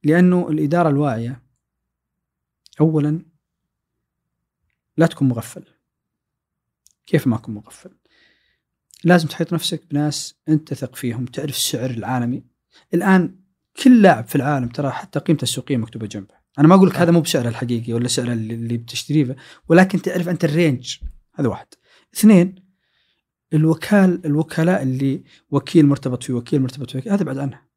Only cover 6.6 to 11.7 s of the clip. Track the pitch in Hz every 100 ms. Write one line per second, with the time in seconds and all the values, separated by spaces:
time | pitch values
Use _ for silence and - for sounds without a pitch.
6.6 | _ _ _ _ _ 156 131 113 - 104
7.6 | - - - _ _ _ _ _ _ _
8.6 | _ _ _ _ 165 175 160 - 165 170
9.6 | - 165 _ 143 151 - - _ - 156
10.6 | 156 135 127 - 123 113 120 - 143 -
11.6 | -